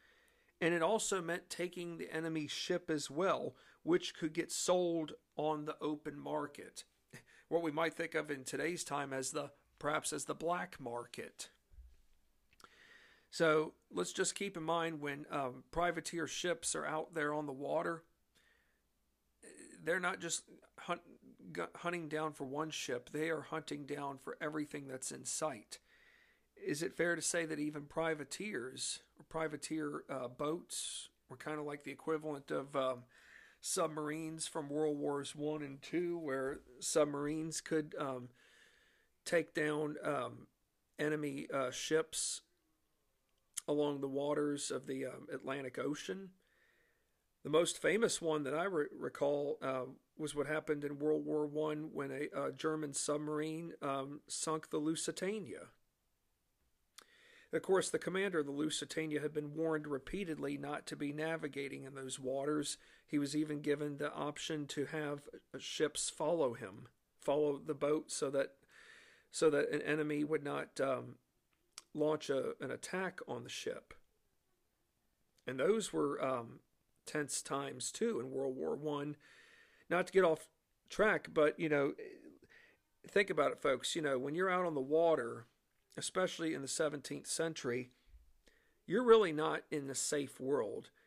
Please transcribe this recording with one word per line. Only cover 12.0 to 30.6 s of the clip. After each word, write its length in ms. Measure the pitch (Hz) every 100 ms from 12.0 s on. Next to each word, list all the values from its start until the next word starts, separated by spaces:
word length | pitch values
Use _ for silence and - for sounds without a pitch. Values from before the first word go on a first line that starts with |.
| _ _ _ _ _ _ - - - - - - _
So 380 | - 165 156 156 - _
let's 220 | 180 180
just 240 | - 185 -
keep 200 | 202 185
in 60 |
mind 380 | 160 170 165 156
when, 260 | 143 143 -
um, 360 | 156 131 131 -
privateer 560 | 165 175 170 - 170 147
ships 480 | - 180 165 - -
are 100 | 147
out 280 | 156 -
there 200 | 165 147
on 120 | 151 147
the 60 |
water, 520 | 135 139 151 170 165 - _ _ _ _ _ _ _ _ _ _ _ _ _ - - 85 87
they're 160 | 151 180
not 220 | 180 190
just 240 | 165 - - - - -
hunt-, 240 | - 175 - - 131 - 180
gu-, 140 | 160 170
hunting 340 | - 170 175 156
down 240 | 151 156
for 120 | 147
one 260 | 135 143 160
ship. 400 | - - 123 -
They 200 | 151 160
are 100 | 160
hunting 460 | - 160 151 147 139
down 320 | 143 143 135
for 200 | - -
everything 460 | 156 156 147 147 139
that's 240 | 131 -
in 140 | 135
sight. 560 | 135 - 156 117 - - _ - - - _ _ _
Is 260 | - 190 147
it 140 | 165
fair 220 | - 170 165
to 60 |
say 220 | - 175
that 140 | 160 147
even 280 | 151 147 147
privateers 1120 | 165 165 156 135 - 208 147 127 131 - - - _
or 60 |
privateer, 800 | - 160 160 147 - 156 147 147 -
uh, 200 | 135 123
boats 800 | 127 151 175